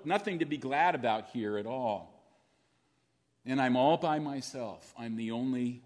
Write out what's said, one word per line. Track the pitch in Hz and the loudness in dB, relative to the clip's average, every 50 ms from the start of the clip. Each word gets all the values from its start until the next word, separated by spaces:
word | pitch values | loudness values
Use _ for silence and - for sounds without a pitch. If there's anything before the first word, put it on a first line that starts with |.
| - | -4
nothing | 151 180 208 202 214 190 165 | 0 0 0 0 0 -2 -2
to | 165 | -2
be | 147 151 143 | -2 -2 -4
glad | 120 131 135 143 165 180 170 | -4 0 2 4 4 4 4
about | 143 120 120 110 110 104 - | 2 2 2 2 2 0 -4
here | - 123 110 104 104 | -6 -4 -2 -2 -2
at | 104 104 | -2 -2
all. | 110 123 131 127 117 104 95 85 - - - _ _ _ _ _ _ _ _ _ _ _ _ _ _ _ _ _ _ _ _ _ _ _ _ - | -4 -4 -2 -2 -2 -2 -2 -4 -10 -20 -20 _ _ _ _ _ _ _ _ _ _ _ _ _ _ _ _ _ _ _ _ _ _ _ _ -6
And | 123 131 139 131 | -2 0 2 4
I'm | 127 123 | 4 4
all | 127 127 143 165 | 6 6 6 4
by | 170 170 165 151 151 | 4 2 2 0 0
myself. | 151 147 139 139 127 - - 135 120 110 92 82 - - - - | -2 -4 -6 -8 -8 -10 -10 -8 -8 -8 -10 -12 -16 -20 -16 -10
I'm | 120 117 113 | -8 -6 -6
the | 113 113 110 | -4 -4 -4
only | 113 117 123 131 127 123 123 120 123 123 - | -4 -2 -2 -2 0 0 -2 -2 -4 -6 -12